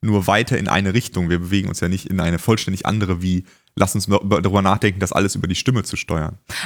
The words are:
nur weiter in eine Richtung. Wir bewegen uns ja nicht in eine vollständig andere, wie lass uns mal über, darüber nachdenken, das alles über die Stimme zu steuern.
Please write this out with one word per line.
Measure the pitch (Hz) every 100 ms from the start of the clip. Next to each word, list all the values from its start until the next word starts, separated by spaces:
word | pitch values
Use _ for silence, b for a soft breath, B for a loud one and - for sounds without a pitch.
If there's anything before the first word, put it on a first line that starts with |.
nur | 110 101 92
weiter | 104 120 131
in | 98
eine | 95 98
Richtung. | 101 - 92 85
Wir | 87
bewegen | 87 101 95
uns | 87
ja | 87
nicht | 92 -
in | 95
eine | 85 85
vollständig | - 110 - 95
andere, | - 107 95 87
wie | 92 90 - b b -
lass | 95
uns | 104 98
mal | 98
über, | 98 92
darüber | 92 101
nachdenken, | 95 - 104 92
das | 87
alles | 69 95 -
über | 90
die |
Stimme | 90 - 120
zu | - -
steuern. | - 82 78 - - B